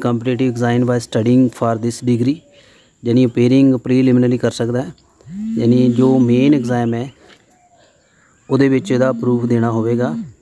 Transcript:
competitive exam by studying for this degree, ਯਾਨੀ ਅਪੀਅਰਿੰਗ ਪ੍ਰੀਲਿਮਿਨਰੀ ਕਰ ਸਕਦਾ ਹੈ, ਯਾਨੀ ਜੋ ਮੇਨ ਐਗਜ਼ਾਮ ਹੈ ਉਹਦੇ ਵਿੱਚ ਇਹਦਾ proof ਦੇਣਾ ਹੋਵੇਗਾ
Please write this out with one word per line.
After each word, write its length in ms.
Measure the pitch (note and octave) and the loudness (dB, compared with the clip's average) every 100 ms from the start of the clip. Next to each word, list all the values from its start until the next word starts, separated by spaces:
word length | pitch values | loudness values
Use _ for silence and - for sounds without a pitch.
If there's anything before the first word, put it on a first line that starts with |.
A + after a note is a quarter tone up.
| B2 | -2
competitive 480 | A#2+ B2 B2 C3 | -2 -4 -2 -2
exam 320 | A#2+ A#2+ B2 B2 | -2 0 0 0
by 60 | B2 | -2
studying 400 | - A#2 A2+ B2+ B2+ - | -4 -2 2 2 2 0
for 160 | A#2 A2 | -2 -2
this 180 | A#2 A2+ B2 | -4 -4 -2
degree, 280 | A#2 A#2+ E3 - _ _ _ _ _ | 0 0 -4 -10 _ _ _ _ _
ਯਾਨੀ 220 | A#2+ B2 B2+ | -2 2 2
ਅਪੀਅਰਿੰਗ 480 | A#2+ B2 C3+ C#3 | 2 2 4 4
ਪ੍ਰੀਲਿਮਿਨਰੀ 640 | B2+ B2 B2+ C3 B2 B2 B2 | 2 0 2 2 2 2 0
ਕਰ 120 | A#2+ | -2
ਸਕਦਾ 320 | - A#2 B2 | -4 -4 -4
ਹੈ, 100 | E3 - _ _ - F#3+ A3 A3+ | -6 -14 _ _ -18 -10 -6 -2
ਯਾਨੀ 340 | A#2 B2 B2+ | 2 2 2
ਜੋ 260 | A#2 C3 C3 | 2 2 2
ਮੇਨ 360 | A#2+ B2 C#3 | 2 2 2
ਐਗਜ਼ਾਮ 400 | D3 A#2+ B2 A#2 | 2 0 -4 -2
ਹੈ 180 | A#2 C3+ - - - _ _ _ _ _ _ _ _ _ _ - | -4 -8 -14 -20 -20 _ _ _ _ _ _ _ _ _ _ -4
ਉਹਦੇ 180 | C3+ C3+ | 0 2
ਵਿੱਚ 220 | C3 B2+ | 0 0
ਇਹਦਾ 200 | B2+ C3 | 0 0
proof 340 | A#2+ B2 A#2+ A#2 | 0 -2 -2 0
ਦੇਣਾ 240 | A#2 A#2 | 0 0
ਹੋਵੇਗਾ 440 | A2+ A2+ A#2+ B2+ A#3 D#3+ - | -2 -2 -2 -2 -6 -10 -16